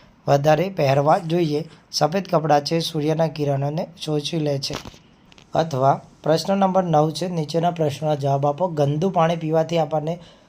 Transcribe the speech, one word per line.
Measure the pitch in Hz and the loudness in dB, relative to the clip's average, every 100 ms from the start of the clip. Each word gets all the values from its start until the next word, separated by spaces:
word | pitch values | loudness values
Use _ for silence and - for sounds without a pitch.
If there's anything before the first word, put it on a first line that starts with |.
| - _ - | -20 _ 0
વધારે | 143 147 156 185 | 2 4 2 2
પહેરવા | 190 143 135 143 185 | 0 2 2 4 2
જોઈએ. | 165 170 165 147 165 - _ | 2 0 0 -2 -6 -14 _
સફેદ | - 151 190 | -2 0 0
કપડાં | 190 165 156 147 | 0 0 4 2
છે | 143 165 | 2 -2
સૂર્યના | 160 160 147 156 160 | -2 -2 -2 0 0
કિરણોને | 147 143 139 139 156 - - | -2 -2 0 -2 -4 -8 -10
શોષી | - 151 147 170 | -4 -4 -2 -4
લે | 147 143 | -2 -2
છે. | 139 - - - _ _ _ - - | -4 -8 -10 -20 _ _ _ -20 -6
અથવા | - 165 135 135 139 - - | -2 -2 2 2 2 -4 -6
પ્રશ્ન | 147 160 160 196 | 0 0 0 0
નંબર | 196 185 | 2 2
નવ | 180 151 156 | 2 2 2
છે, | 151 180 | 0 -6
નીચેના | 175 147 165 170 | -4 -4 -2 0
પ્રશ્નોના | 170 151 139 156 | 0 -2 -2 -2
જવાબ | 147 139 139 147 | -2 0 0 0
આપો. | 143 180 | 0 -2
ગંદુ | 156 143 151 190 | 0 0 0 0
પાણી | 180 165 170 | 2 2 0
પીવાથી | 160 160 160 165 | 0 0 0 0
આપણને | 151 156 151 175 - - | 0 -2 -4 -8 -12 -20